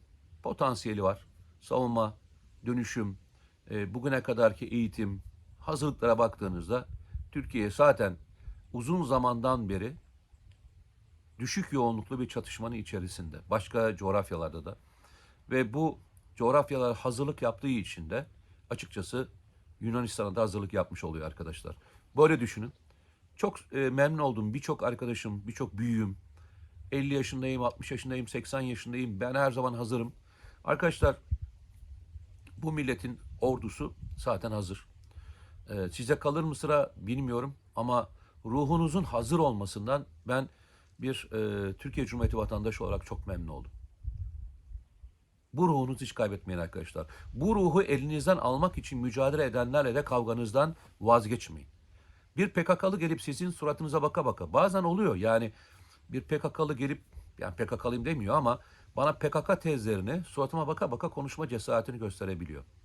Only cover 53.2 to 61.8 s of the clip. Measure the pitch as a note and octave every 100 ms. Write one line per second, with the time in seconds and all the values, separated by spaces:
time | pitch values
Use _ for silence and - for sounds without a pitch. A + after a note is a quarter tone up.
53.2 | - C3+ F3+ E3+ D3 D3 D#3 B2 D3 F3
54.2 | B2+ - D#2+ A#2 F#3+ F#3+ F3 F3+ G3+ F#2
55.2 | A2 A2+ A2+ - - - - - - C3
56.2 | - D3+ D3+ - D3+ C3+ C#3 D3 - -
57.2 | - - F#2 F#2 A2 A2+ B2 A#2+ A#2 D3+
58.2 | G2+ C#3+ A#2+ A#2+ - - - - C#3+ D3+
59.2 | D3+ D#3+ - F#3 E3 C#3+ G#2+ G2+ F#2+ E3
60.2 | E3 - C3 E3 D3 D#3 F3+ A#2+ E3+ -
61.2 | C#3 - D#3 A#2 - A#2